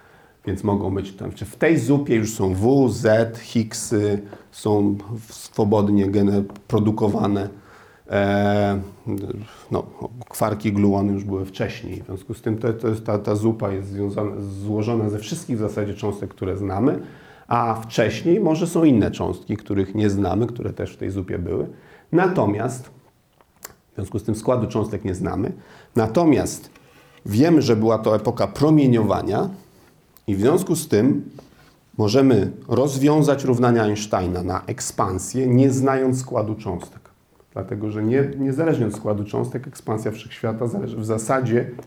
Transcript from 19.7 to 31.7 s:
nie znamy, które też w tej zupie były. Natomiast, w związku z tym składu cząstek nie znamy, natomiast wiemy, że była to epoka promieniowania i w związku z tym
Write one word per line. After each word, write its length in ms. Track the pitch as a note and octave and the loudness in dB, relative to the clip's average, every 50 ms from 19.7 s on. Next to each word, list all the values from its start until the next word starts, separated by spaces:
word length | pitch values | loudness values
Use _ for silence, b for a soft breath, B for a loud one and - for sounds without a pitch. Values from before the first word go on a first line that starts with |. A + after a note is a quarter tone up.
| G#2 G2 F#2+ F#2 G2 | 0 0 0 0 0
nie 160 | G#2+ G#2 G#2 | 2 2 2
znamy, 360 | G2 G2 G2+ F#2 F#2+ G2+ A#2+ | 2 2 0 0 2 0 0
które 260 | A#2 A#2+ B2 A#2 G2+ F#2 | -2 -4 -6 -8 -8 -6
też 220 | G2 G2 F#2+ - | -6 -8 -8 -8
w 20 | |
tej 140 | - G2+ G2 | -8 -8 -6
zupie 280 | G2 G2 F#2 - F#2+ F2+ | -4 -6 -6 -4 -6 -6
były. 280 | F2 F2 F2+ - - - B B B B B B B B - | -4 -4 -4 -4 -4 -6 B B B B B B B B 2
Natomiast, 800 | E3+ F#3+ F#3 F3+ E3 A2+ G2+ G2+ G#2 A2+ B2+ B2 - - - - - _ _ _ _ _ _ _ _ _ _ _ _ - - - _ _ _ _ | 2 2 2 2 2 2 2 0 -2 -4 -6 -6 -8 -12 -16 -20 -20 _ _ _ _ _ _ _ _ _ _ _ _ -20 -20 -20 _ _ _ _
w 20 | |
związku 240 | - G2 - - G#2 | -10 -10 -6 -6 -6
z 60 | - | -4
tym 100 | - G#2+ | -4 -4
składu 320 | G#2+ - - B2+ A#2+ A2 | -2 0 0 2 2 0
cząstek 380 | G2 - A2 G#2 - G#2 G2 - | 0 -2 -2 -2 -2 -4 -6 -4
nie 100 | G2+ F#2 | -4 -4
znamy, 380 | F2+ F2+ F2+ F2+ F2+ G2 - - B B B B B B B _ | -4 -4 -4 -2 -2 -4 -4 -6 B B B B B B B _
natomiast 760 | - A2 A2 - F3 F3 D#3+ C3+ G2+ E2+ E2 - - - - b b b b b b b b b b b | 0 0 2 2 4 4 6 4 4 2 -2 -6 -10 -14 -20 b b b b b b b b b b b
wiemy, 360 | - G2+ A2 C#3+ E3+ E3+ D3 C3+ | -2 2 4 6 6 6 4 6
że 140 | A#2+ A#2 | 4 4
była 220 | G#2+ A2 A2 A2+ G#2+ | 4 4 2 2 2
to 180 | A2 A2+ G#2+ | 2 2 2
epoka 300 | G#2 - B2 A2 - G#2 | 2 2 -2 0 0 -2
promieniowania 1000 | G2 - - C3+ D#3 D#3 D3+ C#3 B2+ A#2+ A2+ G#2+ G2 F#2 F2+ - E3+ G3+ - - - B B B B B B B B B _ _ _ _ - _ | -2 0 2 4 6 6 6 6 6 4 4 4 2 2 0 0 -2 -2 -2 -2 -4 B B B B B B B B B _ _ _ _ -12 _
i 100 | - G2 | -4 -2
w 40 | F#2+ | 2
związku 360 | G#2 B2+ D#3+ F#3+ F#3 - E3 | 2 4 4 2 2 0 -2
z 120 | D3+ - - | -2 0 2
tym 420 | A#2 G#2 A2 C#3 - - - B B B B B B B B B | 2 4 4 4 2 0 -2 B B B B B B B B B